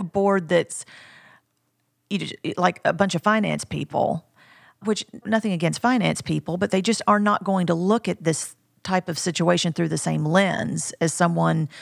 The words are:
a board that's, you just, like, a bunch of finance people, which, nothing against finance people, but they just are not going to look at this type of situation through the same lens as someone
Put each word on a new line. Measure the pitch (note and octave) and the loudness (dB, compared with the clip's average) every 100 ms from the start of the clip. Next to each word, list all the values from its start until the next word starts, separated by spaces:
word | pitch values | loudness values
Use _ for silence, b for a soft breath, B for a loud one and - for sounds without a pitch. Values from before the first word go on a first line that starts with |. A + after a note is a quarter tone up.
a | |
board | F3 G3+ G3 G3 D#3+ | -4 0 2 2 2
that's, | F3 - - - B B B B B _ _ _ _ _ _ _ | 0 0 -8 -16 B B B B B _ _ _ _ _ _ _
you | G3+ | -6
just, | - - - - | -6 -8 -6 0
like, | F3+ - - | 0 2 -2
a | |
bunch | F3 G3 | 0 0
of | E3 | 2
finance | D#3+ A3 F3+ D3 - | 2 2 0 -4 -4
people, | D3+ C#3+ - - E3 - b b b b b | -8 -4 0 0 -2 -8 b b b b b
which, | G#3 G#3 - - G#3 | -4 -4 -6 -12 -2
nothing | A3 G#3+ | -2 0
against | F3 E3 D#3 | 0 0 0
finance | A#3+ B3+ E3 D#3+ | 2 2 2 0
people, | - D3+ - F3 | -2 -4 -2 -4
but | G3+ | 0
they | F#3+ | 0
just | F#3+ A3 - | 0 0 2
are | G#3 | 2
not | G#3 G3+ | 2 0
going | G3 F#3+ F3 | 0 0 2
to | |
look | E3+ F#3 A#3 - | 2 2 2 0
at | - | -2
this | D#3+ D3+ - - _ _ | -2 -2 -6 -14 _ _
type | - F#3 F3+ | -2 -2 -2
of | D#3 | -4
situation | F#3 D#3+ F3 F3 F3 | -4 0 2 2 0
through | D#3 E3 | -2 -2
the | D#3 | -2
same | - D3+ | -2 -2
lens | D3+ F3+ F#3+ - - D#3+ - - | 2 2 2 0 -4 -4 -8 -2
as | E3 | -2
someone | - E3+ E3+ E3 D#3+ D3+ B | 2 2 2 2 2 -2 B